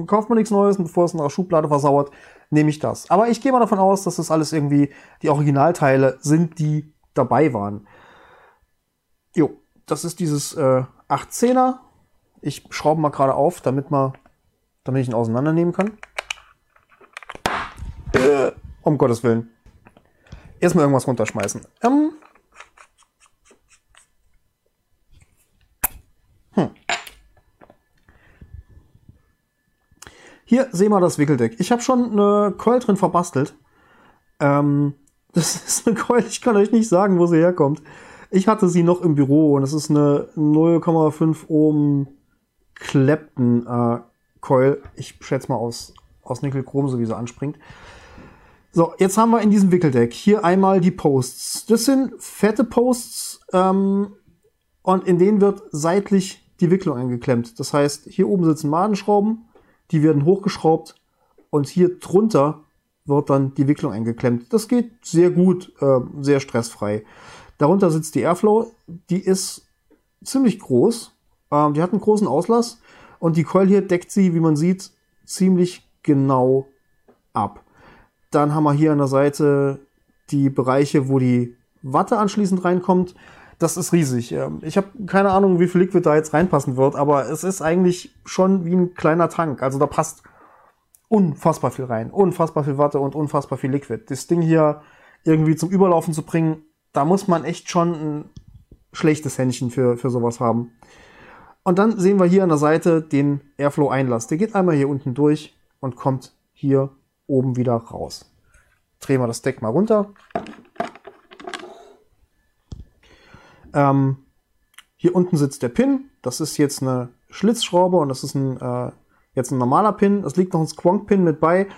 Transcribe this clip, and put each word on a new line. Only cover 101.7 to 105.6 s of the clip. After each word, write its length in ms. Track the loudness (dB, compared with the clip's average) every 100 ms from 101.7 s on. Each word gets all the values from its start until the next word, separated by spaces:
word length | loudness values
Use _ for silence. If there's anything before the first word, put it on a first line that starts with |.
| 2
dann 200 | 2 2
sehen 200 | 2 4
wir 80 | 4
hier 160 | 4
an 60 | 4
der 100 | 2
Seite 440 | 2 2 2 0
den 380 | 0 0 0 -2 -8 -4
Airflow-Einlass. 720 | -4 0 0 0 0 -2 -4
Der 100 | -4
geht 160 | -2
einmal 220 | 0 2 2
hier 120 | 0
unten 260 | -2 -6
durch 440 | 0 0 0 -6 _